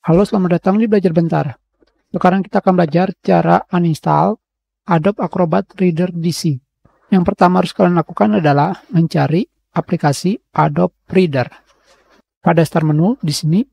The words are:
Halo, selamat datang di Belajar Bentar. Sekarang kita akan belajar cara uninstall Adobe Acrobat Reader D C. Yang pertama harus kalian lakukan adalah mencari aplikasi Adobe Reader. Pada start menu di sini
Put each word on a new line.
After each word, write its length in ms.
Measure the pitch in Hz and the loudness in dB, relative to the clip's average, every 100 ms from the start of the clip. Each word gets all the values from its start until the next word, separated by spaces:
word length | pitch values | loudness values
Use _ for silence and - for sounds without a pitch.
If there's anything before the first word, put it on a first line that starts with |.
Halo, 240 | - 170 | 2 2
selamat 320 | 202 214 180 170 | 2 0 0 0
datang 240 | - 202 | 0 0
di 80 | 226 | 2
Belajar 240 | 208 185 | 0 0
Bentar. 480 | 165 170 160 147 117 _ _ _ _ _ | 0 0 -2 -4 -10 _ _ _ _ _
Sekarang 320 | 175 180 185 | -2 0 0
kita 240 | 180 202 | -2 -2
akan 160 | - 185 | 0 2
belajar 320 | 170 160 190 - | 2 0 -2 -4
cara 480 | - 175 165 175 - | 0 0 2 0 0
uninstall 720 | 180 175 151 - 147 170 214 _ _ _ _ - | -2 0 -2 -2 0 0 -2 _ _ _ _ -2
Adobe 320 | 170 170 208 | 0 0 -2
Acrobat 560 | 208 185 175 175 196 - | -6 -2 0 -2 -4 -2
Reader 320 | 185 165 180 | -2 0 -4
D 240 | 170 165 | -2 -4
C. 240 | 160 165 135 _ _ _ _ _ | -2 -4 -4 _ _ _ _ _
Yang 120 | 190 175 | 0 0
pertama 320 | 202 180 180 | 2 2 2
harus 160 | 180 - | -2 0
kalian 240 | 180 175 | 0 2
lakukan 400 | 160 - 208 208 | -2 -2 0 2
adalah 400 | 151 143 156 185 _ | 2 2 0 -4 _
mencari 560 | 190 165 165 143 160 247 _ _ 175 | -2 0 0 0 -2 -4 _ _ -8
aplikasi 640 | - 175 151 139 180 214 _ - | -4 -2 -2 -2 -4 -4 _ -2
Adobe 400 | 151 147 180 _ _ | -2 0 -2 _ _
Reader. 400 | 185 185 135 120 - _ _ _ _ _ _ _ _ | 0 2 0 -6 -10 _ _ _ _ _ _ _ _
Pada 240 | - 170 | 0 2
start 240 | 160 170 156 | 2 0 0
menu 320 | 151 175 262 | 2 0 -2
di 160 | 160 147 | -4 -4
sini 240 | 156 170 269 | -2 -2 -2